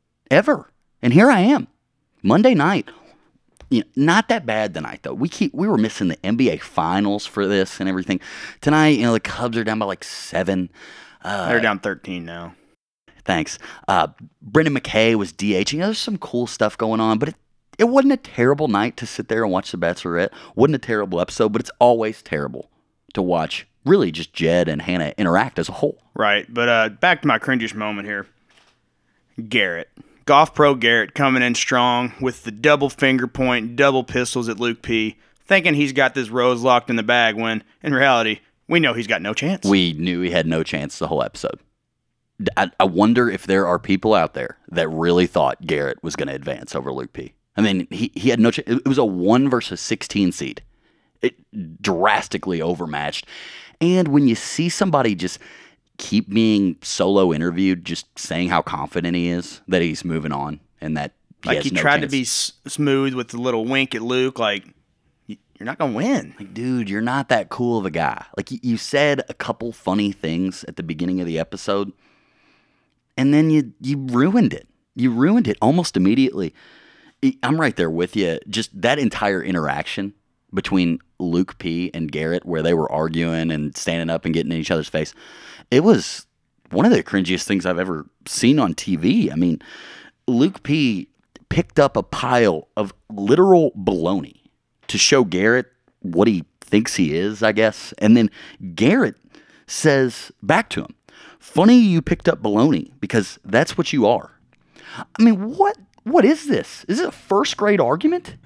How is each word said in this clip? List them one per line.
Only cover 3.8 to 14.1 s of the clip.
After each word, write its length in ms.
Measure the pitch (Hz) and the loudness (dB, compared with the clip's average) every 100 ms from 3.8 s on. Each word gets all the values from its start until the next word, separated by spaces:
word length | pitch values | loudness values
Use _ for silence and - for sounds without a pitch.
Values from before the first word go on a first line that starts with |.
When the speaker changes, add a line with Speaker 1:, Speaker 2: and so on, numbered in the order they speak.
Speaker 1:
know, 60 | - 131 | -2 -2
not 320 | 151 202 - | 2 2 2
that 180 | 226 120 | -2 -2
bad 280 | 107 104 | -2 -2
tonight, 260 | 82 65 - | -6 -12 -12
though. 100 | 67 | -10
We 160 | 73 165 | -6 -4
keep, 240 | - - | -2 -4
we 140 | 135 208 | -2 0
were 100 | 135 | 2
missing 300 | 110 - 92 | 0 0 -4
the 180 | - | -2
N 120 | 95 120 | -2 0
B 140 | 123 | 0
A 80 | - | 0
Finals 680 | - - 82 95 104 104 - | -4 -2 0 0 0 -2 -6
for 220 | 104 98 | -4 0
this 320 | 101 95 - | 0 -2 -4
and 80 | 95 | -4
everything. 320 | 92 90 90 - - - - | -4 -4 -6 -8 -16 -16 -4
Tonight, 300 | 147 151 156 | 2 4 4
you 120 | 131 | 4
know, 100 | 117 | 2
the 60 | 113 | 0
Cubs 400 | - - 120 113 | -2 -6 -4 -2
are 60 | |
down 160 | 110 110 | -2 -2
by, 60 | 101 | -4
like, 180 | 90 | -6
seven. 680 | - - - 87 92 92 90 - - - - _ | -10 -16 -6 -4 -2 -2 -2 -8 -20 -20 -20 _
Uh, 260 | 90 101 87 | -8 -6 0
Speaker 2:
They're 120 | 117 | 0
down 200 | 113 101 | 0 -2
thirteen 440 | 104 92 - 90 | -6 -8 -10 -12
now. 300 | 82 85 85 - _ _ _ _ _ _ | -12 -14 -16 -20 _ _ _ _ _ _
Speaker 1:
Thanks. 340 | - 85 78 - - - - | -6 -4 -4 -10 -18 -10 0
Uh, 180 | 92 76 | 0 0